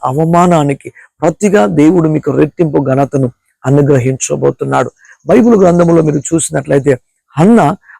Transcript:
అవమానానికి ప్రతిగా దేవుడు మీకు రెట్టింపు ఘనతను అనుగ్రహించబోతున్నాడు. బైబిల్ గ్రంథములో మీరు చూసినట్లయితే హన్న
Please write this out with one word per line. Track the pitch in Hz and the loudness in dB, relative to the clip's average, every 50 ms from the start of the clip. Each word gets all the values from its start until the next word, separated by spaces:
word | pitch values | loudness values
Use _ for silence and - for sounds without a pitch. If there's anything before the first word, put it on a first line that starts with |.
| - | -4
అవమానానికి | 127 131 151 160 165 170 170 180 180 175 156 143 143 139 - - - - - - _ _ _ | -4 -2 -2 -2 0 2 2 2 2 2 2 0 -2 -4 -6 -10 -16 -20 -20 -20 _ _ _
ప్రతిగా | 151 175 165 - 208 202 185 208 208 | -4 -2 -2 -2 -2 0 2 2 0
దేవుడు | 202 170 147 147 156 185 180 160 156 | 0 2 2 2 4 4 2 0 0
మీకు | 156 147 - - | -2 -4 -4 -4
రెట్టింపు | 131 139 156 147 - - 170 151 139 156 | -2 -2 -2 -2 -2 -4 -4 -2 -2 -4
ఘనతను | 139 131 131 135 139 127 - 135 135 123 - _ _ _ _ _ - | -2 -2 -2 -2 -2 -2 -2 -2 -4 -4 -6 _ _ _ _ _ -4
అనుగ్రహించబోతున్నాడు. | 131 139 147 143 135 143 127 120 131 131 127 - - 147 143 135 143 131 - 143 135 139 135 127 - - _ _ _ - _ _ | 0 0 2 2 2 0 0 0 -2 -4 -6 -6 -6 -6 -2 -2 -4 -4 -4 -6 -4 -2 -4 -4 -4 -8 _ _ _ -20 _ _
బైబిల్ | 156 185 254 214 240 233 | 0 2 2 4 4 2
గ్రంథములో | 190 185 175 175 175 175 165 170 165 160 | 4 2 2 2 2 2 2 2 2 2
మీరు | 151 147 147 | 0 -2 -4
చూసినట్లయితే | - - 165 165 - - 160 143 131 147 143 143 127 143 127 - - _ _ _ _ _ _ 143 | -4 -4 -4 -4 -4 -4 -6 -8 -4 -2 -2 -2 0 0 -2 -2 -4 _ _ _ _ _ _ 0
హన్న | 165 208 240 220 160 143 196 - _ _ - _ | 2 4 4 4 2 0 -2 -4 _ _ -20 _